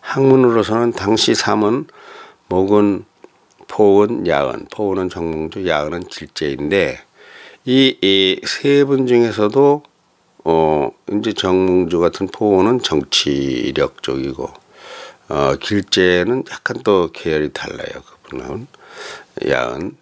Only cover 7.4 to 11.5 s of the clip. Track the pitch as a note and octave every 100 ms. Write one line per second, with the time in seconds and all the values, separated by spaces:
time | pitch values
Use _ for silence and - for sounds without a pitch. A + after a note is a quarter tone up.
7.4 | - - - C3 C3+ - G2 G2 F#2+ F#2
8.4 | - - C#3 C#3+ C#3 C#3 B2+ A#2+ A#2 G#2+
9.4 | G#2 C3+ C#3+ D3 - _ _ _ _ _
10.4 | D#2+ E2 D#2+ D2+ C#2 - - G#2 G#2 G#2
11.4 | F#2